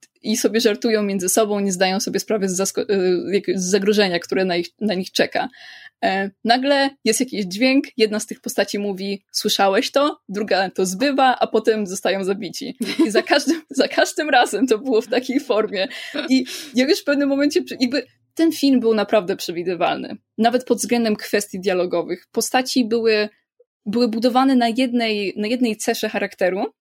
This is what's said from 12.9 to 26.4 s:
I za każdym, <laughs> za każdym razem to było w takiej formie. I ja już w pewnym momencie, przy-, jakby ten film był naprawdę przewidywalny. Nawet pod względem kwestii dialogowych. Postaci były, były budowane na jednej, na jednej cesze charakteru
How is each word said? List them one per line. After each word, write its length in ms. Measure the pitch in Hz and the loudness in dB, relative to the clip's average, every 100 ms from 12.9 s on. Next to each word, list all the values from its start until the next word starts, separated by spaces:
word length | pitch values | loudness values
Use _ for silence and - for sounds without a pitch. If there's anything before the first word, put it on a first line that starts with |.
| - 311 | 0 2
I 40 | |
za 120 | 214 | 2
każdym, 400 | 226 269 - 330 - | 2 2 2 -2 -4
<laughs> 0 | |
za 180 | - 190 | -2 0
każdym 420 | - 330 - 302 | 2 0 0 2
razem 360 | 254 269 202 254 | 4 4 2 2
to 120 | 214 | 0
było 240 | 262 226 | 2 0
w 60 | 240 | 0
takiej 320 | 247 254 254 | -2 0 -4
formie. 480 | - 214 214 190 285 - - - - | 0 0 0 -2 -4 -6 -10 -8 0
I 160 | 262 254 - - | 0 0 -8 -6
ja 140 | 226 262 | 0 2
już 120 | 392 | 2
w 40 | |
pewnym 240 | - 285 285 | 2 0 2
momencie, 340 | 277 294 349 | 2 2 2
przy-, 140 | 262 233 | -2 -2
jakby 260 | 247 269 - _ _ | -2 -2 -6 _ _
ten 180 | - 330 | 0 0
film 280 | 311 277 262 | 2 2 4
był 140 | 220 | 2
naprawdę 420 | 220 208 220 175 196 | 0 2 0 0 -6
przewidywalny. 800 | - 170 175 175 170 147 127 - _ - | -6 -6 -4 -2 -2 -2 -8 -14 _ 0
Nawet 260 | 226 247 | 2 2
pod 140 | - 226 | 0 -2
względem 380 | - 240 226 214 | 0 0 0 -2
kwestii 440 | - 208 202 196 | -2 -2 -2 -6
dialogowych. 680 | 185 180 180 175 165 180 _ | -2 0 0 -2 -4 -8 _
Postaci 520 | - 226 262 254 - | -6 0 0 0 0
były, 440 | 226 233 226 214 208 _ _ _ _ _ - | 0 2 2 2 0 _ _ _ _ _ -4
były 220 | 208 240 | 0 0
budowane 480 | 220 240 240 269 262 | 2 2 4 4 4
na 120 | 233 | 2
jednej, 680 | 226 262 240 226 214 196 - | 2 0 0 0 -2 -4 -4
na 100 | 208 | -2
jednej 300 | 240 247 214 | 0 0 -2
cesze 320 | - 226 214 | -4 -2 -2
charakteru 560 | 214 196 - | -4 -6 -2